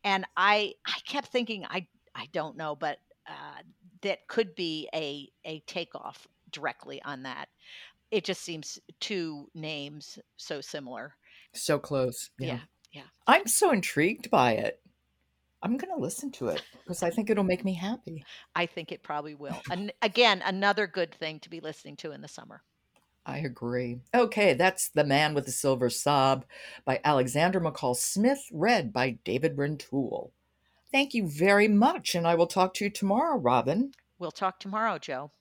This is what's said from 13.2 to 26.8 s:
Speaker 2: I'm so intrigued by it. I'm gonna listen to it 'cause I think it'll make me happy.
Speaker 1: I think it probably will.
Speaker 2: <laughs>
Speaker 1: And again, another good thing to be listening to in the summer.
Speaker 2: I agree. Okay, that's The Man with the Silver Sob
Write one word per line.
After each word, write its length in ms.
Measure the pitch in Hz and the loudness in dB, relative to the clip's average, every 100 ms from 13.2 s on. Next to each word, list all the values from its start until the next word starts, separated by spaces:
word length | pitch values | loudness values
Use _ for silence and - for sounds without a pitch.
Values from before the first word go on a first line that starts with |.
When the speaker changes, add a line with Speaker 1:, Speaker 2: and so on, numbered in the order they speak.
| - | 4
Speaker 2:
I'm 220 | 320 392 | 4 4
so 240 | - 392 | 2 4
intrigued 580 | 226 - - 165 233 - | 4 0 2 2 0 2
by 220 | 196 123 | 4 4
it. 280 | 110 110 - _ _ _ _ _ _ _ _ | 4 -2 -6 _ _ _ _ _ _ _ _
I'm 140 | 196 254 | -4 -4
gonna 180 | 370 330 | -4 -4
listen 320 | 139 - 285 | -4 -6 -10
to 160 | - 120 | -6 -4
it 140 | 78 - - - | -4 -8 -20 -12
'cause 160 | 175 | -4
I 80 | 175 | -2
think 200 | 170 208 | -2 0
it'll 120 | 208 | 0
make 220 | 185 185 | 2 0
me 100 | 196 | -2
happy. 500 | 175 190 240 - 160 - - - | -4 -6 -8 -10 -14 -16 -20 -8
Speaker 1:
I 120 | - 175 | -4 -4
think 260 | - 160 | -4 -12
it 100 | 175 | -14
probably 320 | - 147 151 | -6 -6 -6
will. 260 | 147 143 - - | -12 -10 -10 -8
Speaker 2:
<laughs> 60 | |
Speaker 1:
And 200 | 180 202 - | -6 -8 -2
again, 400 | 226 240 240 190 | 0 6 6 6
another 420 | 185 190 202 202 196 | 0 2 2 4 0
good 260 | 185 165 | -2 -4
thing 280 | - 160 156 | -4 -10 -10
to 100 | 170 | -14
be 80 | 165 | -12
listening 360 | 156 151 151 143 | -12 -12 -16 -14
to 160 | 160 | -12
in 80 | 143 | -12
the 80 | 156 | -16
summer. 340 | - 120 - _ _ _ _ _ _ | -18 -18 -20 _ _ _ _ _ _
Speaker 2:
I 140 | - 139 | -10 -4
agree. 640 | 160 123 120 123 123 123 _ | -6 -4 -4 -2 -2 -8 _
Okay, 380 | 247 233 220 202 | 4 4 6 4
that's 360 | 139 185 185 - | 6 4 4 0
The 160 | 151 | 2
Man 300 | 147 139 151 | 4 4 4
with 120 | 147 135 | 2 -2
the 60 | |
Silver 380 | - 143 127 123 | -2 0 2 2
Sob 540 | - 143 143 135 135 - - - - | 2 2 6 6 4 -2 -18 -18 -8